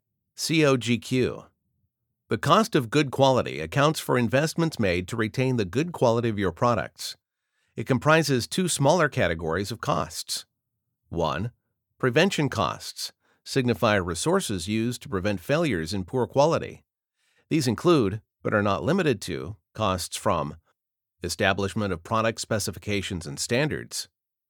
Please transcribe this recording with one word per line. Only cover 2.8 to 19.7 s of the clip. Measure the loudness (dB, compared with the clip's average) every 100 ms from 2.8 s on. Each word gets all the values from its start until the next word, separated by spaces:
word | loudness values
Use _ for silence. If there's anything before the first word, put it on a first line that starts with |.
| 2
good | 0 0
quality | 4 4 4 0 -4
accounts | -4 2 2 0
for | 0 0
investments | 2 2 0 0 -2 0
made | 0 0 -2
to | -4
retain | -4 -2 0 0
the | 0
good | -2 -2
quality | 2 2 2 0
of | 0
your | -2
products. | 0 0 0 -2 -8 -14 -14 _ _ _ _ _ -6
It | -2
comprises | 0 4 4 4 0 -2
two | -2 0
smaller | 2 4 4 2
categories | 0 0 0 -2 -2 -4
of | -6
costs. | -4 -2 -4 -8 -8 -10 -10 _ _ _ _ _ -10
One, | -4 -2 -2 -6 -10 _ _ _ _
prevention | 0 4 2 2 0
costs, | 0 -2 -2 -10 -10 -12 -12 _ _
signify | -4 0 0 2 4 4
resources | 2 -2 0 0 0 -4 -2
used | -2 -2 -4
to | -6
prevent | -4 -2 -4
failures | -2 0 0 -2 -2
in | -6
poor | -4 -2 0
quality. | 2 4 2 -4 -12 _ _ _ _ _ _ -2
These | 0 0
include, | 2 4 4 4 -2 _ _
but | 0
are | 2
not | 2 0
limited | 0 0 0 -2
to, | -4 -8 -8 -14 _